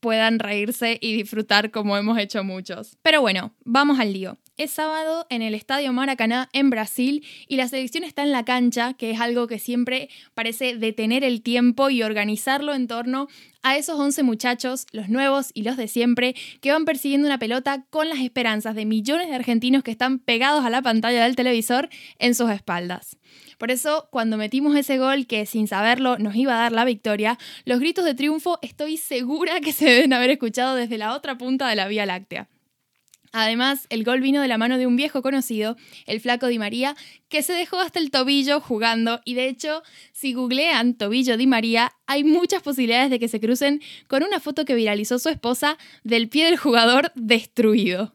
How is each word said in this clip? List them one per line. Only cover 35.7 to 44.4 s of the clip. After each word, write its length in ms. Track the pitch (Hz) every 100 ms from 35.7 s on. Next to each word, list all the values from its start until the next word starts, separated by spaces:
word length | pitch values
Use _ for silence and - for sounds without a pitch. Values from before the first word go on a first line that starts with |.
| 233 - - -
el 140 | 220
Flaco 260 | 247 240 254
Di 140 | 233
María, 360 | 208 226 262 294 - - _
que 120 | 302
se 120 | -
dejó 260 | 349 349 359
hasta 180 | 359 -
el 140 | 311
tobillo 480 | 269 262 277 269 294
jugando, 640 | 294 226 226 226 226 233 -
y 80 |
de 140 | 247 254
hecho, 340 | 254 311 311 320 - -
si 220 | - 269
googlean 600 | 247 254 254 320 285 240
tobillo 420 | 240 202 233 262 226
Di 120 | 262
María, 460 | 240 226 226 240 _ -
hay 180 | 277
muchas 380 | 294 320 349 381
posibilidades 480 | - 262 240 233 269
de 80 | 254
que 100 | 233
se 120 | 226
crucen 420 | 220 247 277 294 - - _
con 140 | 269
una 180 | 349
foto 260 | 381